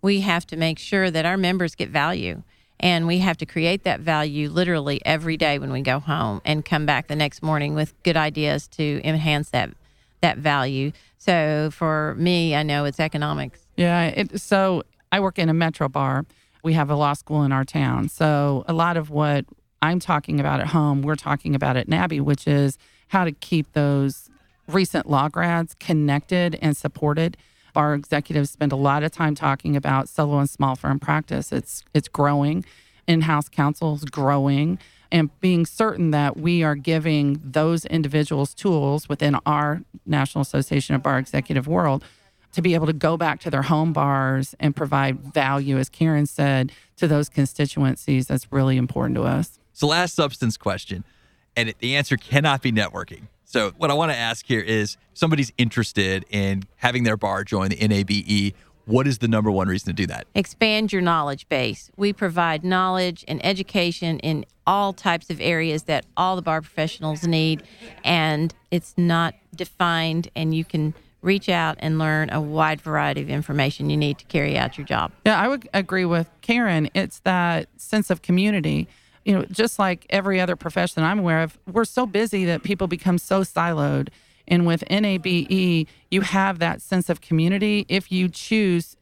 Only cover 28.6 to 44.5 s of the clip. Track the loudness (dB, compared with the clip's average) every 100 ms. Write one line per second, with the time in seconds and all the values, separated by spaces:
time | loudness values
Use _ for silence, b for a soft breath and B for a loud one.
28.6 | -2 2 2 2 -2 -2 -2 0 0 0
29.6 | 0 0 2 0 0 -2 0 2 0 0
30.6 | -2 0 -2 -2 0 -2 -2 -6 -4 -6
31.6 | -6 -14 _ -2 -2 0 2 2 0 -2
32.6 | -6 b b b 0 2 4 2 0 0
33.6 | 0 0 -2 -2 -6 -2 2 2 4 2
34.6 | 2 -2 b b b 2 2 _ 2 2
35.6 | 0 0 0 2 2 2 0 0 0 2
36.6 | 2 0 0 0 2 2 2 0 -2 0
37.6 | 2 0 0 -2 0 0 0 0 -2 -2
38.6 | 0 2 2 -2 -4 0 2 2 2 0
39.6 | 0 -2 -8 -18 -2 0 0 -2 -2 -2
40.6 | 0 -2 0 -2 0 -2 -2 -4 -2 -4
41.6 | 0 0 2 0 b b b b b -2
42.6 | 2 2 0 0 0 0 -2 -2 -2 -2
43.6 | 2 2 2 2 0 2 2 0 -2